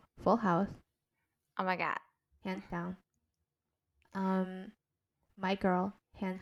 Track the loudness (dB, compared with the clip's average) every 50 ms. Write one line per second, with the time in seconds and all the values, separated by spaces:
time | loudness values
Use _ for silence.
0 | -6 _ _ -2 2 2 2 4 4 4 4 2 2 0 -4 -10 -18 _ _ _
1 | _ _ _ _ _ _ _ _ _ _ _ -4 -2 -2 0 0 -2 -2 -4 -4
2 | -8 _ _ _ _ _ _ _ -6 -6 -6 -6 -6 -6 -6 -4 -4 -4 -8 -10
3 | _ _ _ _ _ _ _ _ _ _ _ _ _ _ _ _ _ _ _ _
4 | _ _ -4 -2 2 2 2 2 2 0 -4 -8 -12 -12 -16 _ _ _ _ _
5 | _ _ _ _ _ _ _ -4 -2 -2 0 2 4 4 4 4 2 0 -2 -8
6 | _ _ -10 -6 -4 -4 -4 -6